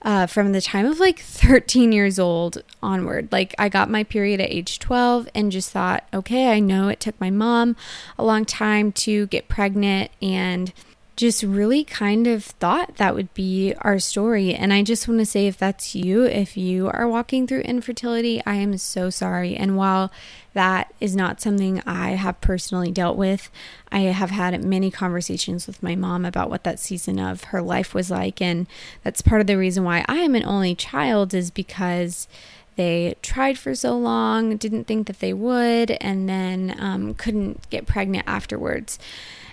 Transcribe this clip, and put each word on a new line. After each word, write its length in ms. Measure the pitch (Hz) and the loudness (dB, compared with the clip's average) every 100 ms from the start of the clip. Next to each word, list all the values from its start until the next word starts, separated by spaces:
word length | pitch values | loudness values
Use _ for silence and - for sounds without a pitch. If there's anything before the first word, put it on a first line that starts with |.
uh, 220 | 214 202 180 | 0 2 2
from 280 | 214 202 | 2 2
the 80 | 196 | 2
time 240 | - 196 240 | 0 0 2
of, 160 | 311 | 4
like, 180 | 370 339 | 4 2
thirteen 720 | - - - 262 - 254 233 | -6 4 8 8 6 4 6
years 260 | 208 202 190 | 6 2 2
old 460 | 175 170 170 - - - | 2 2 -2 -6 -14 -8
onward. 460 | 196 190 180 - - | -4 -2 -2 -4 -2
Like, 200 | 196 185 - | -2 -2 0
I 80 | 202 | 0
got 220 | 196 202 | 2 2
my 160 | 214 214 | 0 -2
period 340 | 214 202 196 | 0 0 0
at 100 | - | -2
age 300 | 175 180 - | -4 -6 -6
twelve 480 | - 247 240 240 233 - | 0 2 4 2 0 -2
and 160 | 208 | 0
just 200 | 190 - | 0 -4
thought, 340 | 196 180 - - | -2 -2 -2 -4
"Okay, 400 | 196 - 247 262 | -6 -2 2 4
I 80 | 214 | 4
know 260 | 196 190 196 | 4 4 2
it 140 | - | 0
took 180 | 214 - | -4 -4
my 100 | 185 | -2
mom 460 | 196 226 233 240 233 - - - - | 2 4 4 4 0 -8 -16 -14 -2
a 60 | |
long 220 | 220 220 214 | 2 2 0
time 480 | - 214 214 208 | 0 2 4 2
to 340 | - - 208 202 | 0 0 0 0
get 220 | - - | -2 -2
pregnant," 640 | - 202 202 202 190 - - | 0 0 2 2 2 -2 -4
and 500 | 196 185 185 180 180 - - _ _ - | -2 0 0 -2 -4 -10 -20 _ _ 0
just 260 | 233 220 | 2 2
really 400 | 202 196 214 285 | 0 2 4 2
kind 440 | 302 - 208 214 240 | 0 -2 2 4 2
of 180 | 220 - | 0 -4
thought 500 | - 175 294 - - | -4 0 0 -2 0
that 180 | 196 | 0
would 200 | - 185 | 0 -4
be 400 | - 190 185 190 - | -4 -2 0 0 0
our 180 | - 196 | 0 0
story. 540 | - 202 220 214 185 | 0 0 2 2 2
And 180 | - 196 | 0 2
I 120 | 202 | 2
just 220 | 202 226 - | 2 0 2
wanna 200 | 226 214 | 2 2
say, 220 | 202 202 | 2 0
if 100 | 185 | 0
that's 360 | 190 - - | -2 -2 -6
you, 300 | - 180 208 | -4 0 4
if 320 | 254 - 190 196 | 4 2 -2 -2
you 320 | 185 185 190 | -2 0 0
are 220 | - 240 | 0 0
walking 360 | 233 233 262 254 | 0 0 -2 0
through 140 | 262 | -2
infertility, 840 | - 240 226 233 240 233 233 226 - | -2 -4 -4 -6 -2 0 0 -2 -2
I 100 | 202 | 0
am 220 | 202 190 | 0 -2
so 320 | - 190 185 | -4 -4 -4
sorry. 480 | - 185 180 180 - | -2 -2 -2 -2 -2
And 180 | 196 190 | 0 2
while 380 | 190 190 190 - - - - | 2 2 0 -6 -20 -20 -8
that 400 | 202 185 185 - - | 0 2 2 -4 -4
is 160 | 208 190 | -2 0
not 240 | 180 - | 0 -2
something 400 | 214 202 190 185 - | 0 0 0 -2 -4
I 260 | 180 185 | -4 -2
have 280 | 190 190 180 | -2 -2 0
personally 500 | - 180 - 180 175 | 0 0 -2 -2 -2
dealt 280 | 180 175 - | 0 0 0
with, 340 | 190 196 - - - - - | 0 0 -4 -18 -20 -20 -6
I 80 | 196 | 0
have 300 | 190 190 185 | 0 0 -2
had 340 | 202 180 180 | -2 -2 -2
many 260 | 185 190 190 | 0 0 0
conversations 760 | - 185 175 170 180 - 175 - | -2 -2 -2 -4 -6 -4 -6 -8
with 160 | 190 | -8
my 100 | - | -4
mom 300 | 180 185 175 | -2 -2 -2
about 260 | 175 175 90 | -2 -2 -4
what 140 | - | -4
that 160 | 180 - | -4 -4
season 400 | - 180 - 190 | -6 -6 -4 -4
of 260 | 185 180 - | -4 -6 -6
her 160 | 190 | -6
life 320 | 175 185 185 | -2 -2 -2
was 160 | 190 180 | -4 -4
like. 320 | 185 185 - | -2 -4 -2
And 240 | 180 170 180 - - - | -2 -2 -4 -10 -20 -8
that's 180 | 208 - | -6 2
part 200 | - 220 | 4 4
of 60 | 208 | 4
the 100 | 196 | 2
reason 260 | 185 185 | 2 0
why 220 | 180 170 - | 0 0 0
I 120 | 302 | 0
am 160 | 339 233 | 2 2
an 100 | - | 2
only 280 | 202 185 | 0 0
child, 600 | 175 - 269 262 214 190 | -2 -4 -2 2 2 2
is 180 | 190 175 | -2 -4
because 800 | - 190 - 180 175 175 - - - - - - - | -6 -8 -4 -2 -2 -2 -6 -10 -16 -20 -20 -10 -2
they 400 | 175 170 175 - | 0 2 0 -4
tried 380 | - 262 269 262 | -4 0 0 0
for 160 | 269 254 | -4 -2
so 220 | 247 240 | -2 0
long, 580 | 233 226 220 220 226 214 | 0 0 2 2 0 -2
didn't 300 | 220 220 226 | -2 -4 -2
think 220 | 220 208 | -4 -4
that 120 | 196 | -4
they 140 | 190 | -4
would, 580 | 190 240 247 240 233 233 - | -2 0 2 2 2 2 0
and 300 | 196 190 190 | -2 -2 0
then, 480 | 190 185 185 185 - | -2 -2 -2 -4 -4
um, 340 | 196 190 208 | -4 -4 -4
couldn't 560 | - 233 214 202 - - | -6 -4 -2 -4 -6 -8
get 160 | - - | -6 -2
pregnant 380 | 208 196 196 - | -2 -2 -2 -2
afterwards. 720 | 196 - 208 - - 220 - - - - - - | -6 -6 -6 -4 -4 -6 -10 -12 -18 -18 -20 -20